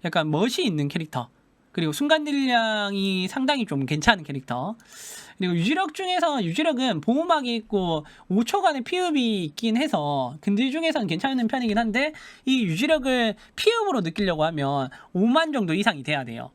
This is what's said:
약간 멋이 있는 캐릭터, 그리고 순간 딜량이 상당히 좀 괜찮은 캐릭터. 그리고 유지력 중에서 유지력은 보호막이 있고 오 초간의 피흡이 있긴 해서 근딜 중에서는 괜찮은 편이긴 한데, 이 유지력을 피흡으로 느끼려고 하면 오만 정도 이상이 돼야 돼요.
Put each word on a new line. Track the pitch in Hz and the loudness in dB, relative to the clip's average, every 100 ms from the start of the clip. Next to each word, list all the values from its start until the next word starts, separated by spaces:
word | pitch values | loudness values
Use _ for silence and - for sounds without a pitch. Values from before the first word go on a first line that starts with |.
약간 | 175 170 156 | -2 0 0
멋이 | 151 220 - | 2 0 0
있는 | 330 156 143 | -2 0 -2
캐릭터, | 170 160 135 117 _ _ _ _ | -4 -6 -6 -8 _ _ _ _
그리고 | - 165 | -4 -2
순간 | 147 285 311 | -2 2 2
딜량이 | 302 285 269 240 226 214 202 202 196 190 185 | 2 -2 2 2 2 -2 -2 -2 0 0 -2
상당히 | - 262 285 220 | -2 0 0 0
좀 | 139 | -2
괜찮은 | 135 151 151 208 | -2 0 2 2
캐릭터. | 151 143 - 123 151 226 - - - - - - | 0 -10 -6 -6 -4 -8 -16 -20 -16 -16 -18 -4
그리고 | 180 | 0
유지력 | 170 175 339 381 | 2 2 2 0
중에서 | 302 381 359 330 277 | -2 -2 2 2 2
유지력은 | 175 175 320 254 262 180 | 0 2 2 2 0 0
보호막이 | 147 254 339 320 254 233 | 2 2 4 2 2 -4
있고 | 214 208 180 160 147 - - | -2 0 2 0 -4 -18 -2
오 | 185 | 0
초간의 | 233 403 381 285 | 2 2 2 0
피흡이 | 240 359 359 294 240 208 | -2 -2 0 2 2 0
있긴 | 160 - 226 226 | -2 -4 -2 0
해서 | 302 180 147 143 127 151 | 0 0 0 -2 -2 -4
근딜 | - 202 262 | -2 0 0
중에서는 | 285 330 311 208 | 0 -2 -2 -2
괜찮은 | 165 269 262 226 | -2 -2 0 0
편이긴 | 262 240 208 | 0 0 0
한데, | 233 214 285 302 - - - | 0 0 -2 -4 -18 -10 0
이 | 262 | 2
유지력을 | 208 160 294 311 262 254 226 208 - - | 2 0 2 2 2 2 0 -2 -12 0
피흡으로 | - 466 415 277 | 2 2 2 0
느끼려고 | 165 165 196 160 | -2 -2 -2 2
하면 | 156 165 139 143 131 - - | 0 0 0 0 -2 -8 -8
오만 | 180 214 269 330 | 0 4 4 2
정도 | 285 185 | 0 0
이상이 | 160 202 160 | 0 0 -2
돼야 | 131 147 | -2 -4
돼요. | 131 117 123 | -4 -10 -12